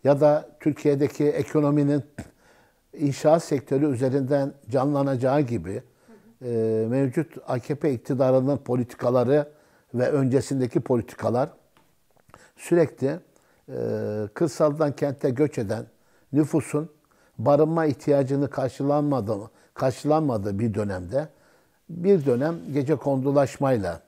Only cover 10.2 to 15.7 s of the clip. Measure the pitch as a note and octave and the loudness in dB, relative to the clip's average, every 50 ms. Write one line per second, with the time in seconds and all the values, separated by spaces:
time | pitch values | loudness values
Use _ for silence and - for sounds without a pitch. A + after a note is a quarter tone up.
10.2 | C3+ B2+ A#2+ C3+ B2 - C#3 C3+ B2+ A#2 - D#3 A#2+ - B2+ A#2+ G#2+ - - - | 2 2 2 0 0 0 -2 -2 -2 0 -2 -4 0 0 0 0 0 -6 -12 -4
11.2 | - G#2+ A2 B2 C#3+ - - _ _ _ _ _ _ _ _ _ _ _ _ _ | -2 -2 0 0 -2 -4 -6 _ _ _ _ _ _ _ _ _ _ _ _ _
12.2 | _ _ - _ - _ _ _ - - E3+ E3+ D#3+ - - - B2+ C3+ D#3 F3 | _ _ -20 _ -20 _ _ _ -2 0 4 4 4 2 0 -4 -4 -4 -4 -6
13.2 | _ _ _ _ _ _ _ _ _ - C3 B2 A#2 A2+ A2 G#2+ A2 G#2 G#2 G#2+ | _ _ _ _ _ _ _ _ _ -12 -8 -6 -4 -4 -4 -4 -4 -4 -4 -6
14.2 | G#2+ G2+ _ - E3+ D3 - - D#3+ D3+ D3 D3+ D#3 D3 C3 - D3+ C#3+ B2+ - | -6 -8 _ -2 -2 -2 2 2 0 0 2 0 -2 -2 -2 -2 -4 -4 -4 -2
15.2 | - C#3+ B2 A#2 D3+ C#3+ - - A#2 G2 | -2 -2 0 0 0 0 0 -6 -4 -4